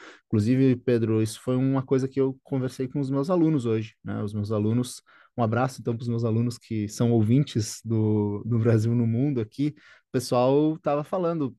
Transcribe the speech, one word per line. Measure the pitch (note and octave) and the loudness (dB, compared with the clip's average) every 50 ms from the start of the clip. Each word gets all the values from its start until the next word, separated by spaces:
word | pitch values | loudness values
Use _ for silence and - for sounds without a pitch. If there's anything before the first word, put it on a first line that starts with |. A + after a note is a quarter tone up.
| - - - - _ | -20 -20 -20 -20 _
Inclusive, | _ A#2 G#2+ G#2 A#2 C3 C3 C3+ C3 B2 | _ 0 2 2 2 2 4 4 4 2
Pedro, | B2 - B2+ A#2+ A2+ A2+ G#2+ A2 A2 | 2 0 0 0 2 2 2 0 0
isso | A2 A2 - - | 0 -2 -4 -6
foi | - C3 B2+ | -4 -4 -2
uma | B2+ C3 C3+ C3+ C3 | 0 0 0 0 -2
coisa | C3 - C#3 C3 C3 | 0 0 0 0 0
que | C3 - C3+ | -2 -2 -2
eu | C3+ C3+ C3 - _ | -2 -2 -2 -6 _
conversei | - C#3 C3 B2+ C3 - - C3 | -6 -4 -4 -4 -4 -6 -6 -8
com | B2+ - D3 | -6 -4 -4
os | C#3 C3 | -4 -2
meus | C#3 C#3 C#3+ F#3 | -2 -2 -2 0
alunos | F#3 F3 D#3 D#3+ D#3 C#3 A#2 | 2 2 2 2 2 0 0
hoje, | A#2 A2 A2+ A2 A2 - _ - | 0 -2 -2 -4 -6 -12 _ -12
né? | G#2+ G#2 A2 | -8 -8 -6
Os | G#2+ G#2 G#2+ | -6 -6 -4
meus | G#2 G#2 G#2 | -4 -4 -2
alunos, | A2 G#2 G#2 G#2+ A#2 B2 B2 - - - - _ - - _ _ _ | -2 0 0 0 0 0 -2 -4 -8 -16 -20 _ -20 -20 _ _ _
um | A#2+ | -2
abraço, | A#2 A2 A2+ A#2+ C3 C3 - - | 0 0 2 0 0 -2 -4 -6
então, | - A#2+ A#2 | -6 -6 -4
pros | A2+ A#2+ A#2+ | -4 -4 -4
meus | A#2 A#2 A#2 | -2 -2 0
alunos | A2+ A2 A2+ A#2+ B2 A#2 - | 0 0 0 0 -2 -4 -8
que | _ - A2+ G#2+ G#2 G#2 | _ -8 -6 -4 -4 -4
são | - - A#2+ A#2 | -2 0 2 4
ouvintes | A#2 A2+ G#2+ G#2+ A#2+ C#3+ D3 - - A#2+ G#2+ - - - | 4 4 4 4 4 4 2 0 -2 -4 -4 -4 -6 -10
do, | - A2 A2+ A2 G#2+ G#2+ G#2+ G#2 G#2 G#2 G#2 G2+ - | -6 -2 0 2 2 2 2 2 0 -2 -4 -4 -4
do | A2 A#2+ A2+ | -2 0 2
Brasil | A2+ A#2+ A2+ A2 A2 A#2 A#2+ | 4 4 4 4 2 2 0
no | A#2+ A#2 | 0 0
Mundo | A2+ A2+ A#2 C3+ D3 C#3 A#2 | 0 0 0 0 0 0 -2
aqui, | G#2+ - - - C#3+ D3 C#3+ - - - - _ _ _ | -4 -4 -4 -4 -4 -4 -4 -6 -16 -20 -20 _ _ _
o | |
pessoal | - C3 B2 - C3+ B2 B2 C3 C#3 D3 D#3 D#3 D#3 D#3+ | -6 -4 -2 0 0 2 2 4 4 4 2 2 -2 -2
tava | - D3+ C#3+ D3 | -2 -2 -2 -2
falando | D3 - G3+ F#3 F3 E3 E3+ D#3+ C#3 A#2+ A2+ | -2 -4 -4 -2 -2 -2 -2 -2 -4 -4 -6